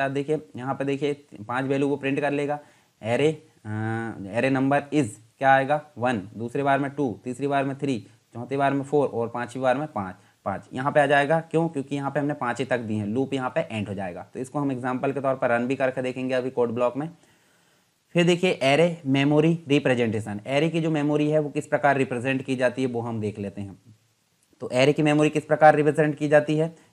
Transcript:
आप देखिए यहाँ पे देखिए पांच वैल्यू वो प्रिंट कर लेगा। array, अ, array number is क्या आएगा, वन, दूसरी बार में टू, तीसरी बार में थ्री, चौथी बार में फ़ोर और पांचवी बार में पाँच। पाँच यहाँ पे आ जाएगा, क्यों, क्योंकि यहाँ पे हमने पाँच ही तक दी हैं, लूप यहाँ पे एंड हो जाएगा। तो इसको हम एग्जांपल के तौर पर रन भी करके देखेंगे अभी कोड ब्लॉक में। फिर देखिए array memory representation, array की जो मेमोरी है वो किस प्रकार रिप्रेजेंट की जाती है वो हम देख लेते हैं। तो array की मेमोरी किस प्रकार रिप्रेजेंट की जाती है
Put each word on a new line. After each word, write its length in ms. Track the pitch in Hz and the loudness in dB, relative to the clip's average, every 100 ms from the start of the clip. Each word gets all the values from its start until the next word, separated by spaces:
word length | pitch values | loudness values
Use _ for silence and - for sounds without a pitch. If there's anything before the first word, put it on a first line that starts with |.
आप 100 | 139 | -4
देखिए 300 | 139 143 151 - - | -2 -2 -4 -4 -10
यहाँ 180 | 127 | -6
पे 100 | 135 | -4
देखिए 280 | 139 139 143 143 - - 104 | -4 -2 -2 -4 -10 -14 -6
पांच 180 | 123 135 | -4 -2
वैल्यू 220 | 139 139 | 0 0
वो 80 | 139 | -2
प्रिंट 240 | 139 139 | -2 -2
कर 120 | 143 | -2
लेगा। 260 | 143 143 147 - _ _ _ | -2 -2 -6 -10 _ _ _
array, 300 | 110 120 151 156 - _ 107 | -2 2 2 0 -10 _ -8
अ, 40 | 107 110 113 113 90 95 | -6 -4 -4 -6 -10 -6
array 200 | 107 131 | -2 0
number 280 | 135 135 143 143 | 2 2 0 0
is 120 | 151 120 - - - | -2 -2 -4 -18 0
क्या 160 | 135 | 4
आएगा, 260 | 135 131 151 - - | 4 4 -2 -4 -4
वन, 240 | 123 113 95 101 | -2 -2 -4 -10
दूसरी 260 | 117 143 | -6 -2
बार 160 | 139 139 | 0 0
में 120 | 139 | 0
टू, 300 | 143 139 95 | -2 -4 -4
तीसरी 220 | 123 127 139 | -8 -6 -2
बार 180 | 139 | 0
में 140 | 139 139 | -2 -2
थ्री, 200 | 143 117 104 _ _ | -4 -4 -6 _ _
चौथी 220 | 117 120 139 | -14 -6 0
बार 160 | 139 | 0
में 100 | 139 | 0
फ़ोर 260 | 135 147 131 | 0 0 0
और 200 | 117 113 | -2 -6
पांचवी 340 | 120 120 131 | -6 -8 -2
बार 140 | 131 127 | 0 0
में 100 | 151 | -2
पाँच। 280 | 110 92 92 _ _ | -6 -8 -10 _ _
पाँच 240 | 104 95 - | -8 -8 -8
यहाँ 200 | 120 139 | -6 0
पे 80 | 147 | 2
आ 60 | 139 | 4
जाएगा, 340 | 143 143 160 | 4 4 0
क्यों, 280 | 160 156 165 | 0 -2 -2
क्योंकि 280 | 147 131 143 | -4 -6 -6
यहाँ 140 | 139 | -4
पे 100 | 147 | -2
हमने 140 | 143 | -2
पाँच 240 | 143 120 120 | -2 -4 -4
ही 60 | |
तक 140 | 123 123 | -2 -2
दी 180 | 110 107 | -2 -4
हैं, 100 | 101 | -2
लूप 280 | 117 135 | -2 -2
यहाँ 160 | 135 127 | -4 -4
पे 100 | 165 | -4
एंड 280 | - 110 101 | -4 -6 -6
हो 60 | |
जाएगा। 320 | 98 95 87 92 | -6 -8 -10 -12
तो 60 | - | -12
इसको 180 | 131 151 | -8 -4
हम 140 | 139 | -4
एग्जांपल 400 | 123 127 127 139 | -2 -4 -4 -2
के 80 | 139 | -2
तौर 140 | 135 | -2
पर 160 | 131 127 | 0 0
रन 160 | 117 123 | 0 0
भी 100 | 135 | 0
करके 260 | 131 127 | -2 -2
देखेंगे 320 | 127 127 131 | -4 -4 -2
अभी 160 | 127 127 | -2 -2
कोड 200 | 123 120 | 0 0
ब्लॉक 260 | 117 123 127 | 2 0 -2
में। 140 | 160 170 _ _ _ _ _ _ _ _ _ | -8 -10 _ _ _ _ _ _ _ _ _
फिर 100 | 170 | 2
देखिए 340 | 175 175 180 - | 4 4 2 2
array 520 | 135 143 175 170 139 139 | 4 4 4 2 0 2
memory 380 | 143 147 160 165 135 | 4 4 4 2 2
representation, 680 | 143 139 123 117 107 110 104 - | 2 4 2 2 -2 -4 -8 -2
array 240 | 139 165 | 0 0
की 100 | 165 | 0
जो 100 | 160 | 0
मेमोरी 400 | 156 147 151 151 | 0 2 2 2
है 80 | 156 | 2
वो 120 | 147 | 0
किस 160 | 147 - | -4 -2
प्रकार 300 | 147 143 135 | 2 4 4
रिप्रेजेंट 460 | 131 123 131 131 | 0 -2 -2 -2
की 140 | 131 127 | -2 0
जाती 260 | 127 123 | 0 0
है 60 | 131 | -2
वो 120 | 120 | -2
हम 200 | 117 113 | -4 -4
देख 180 | 107 104 | -4 -4
लेते 220 | 101 101 | -8 -8
हैं। 180 | 98 - _ - _ _ _ _ _ - | -12 -14 _ -20 _ _ _ _ _ -14
तो 80 | 120 | -4
array 260 | 123 135 | 2 4
की 80 | 151 | 4
मेमोरी 280 | 151 147 151 | 4 4 2
किस 140 | 151 | 0
प्रकार 300 | - 151 156 | -2 6 8
रिप्रेजेंट 400 | 147 147 147 151 | 8 4 2 2
की 140 | 143 147 | 0 4
जाती 280 | 151 147 151 | 4 4 0
है 180 | 165 165 _ | -2 -6 _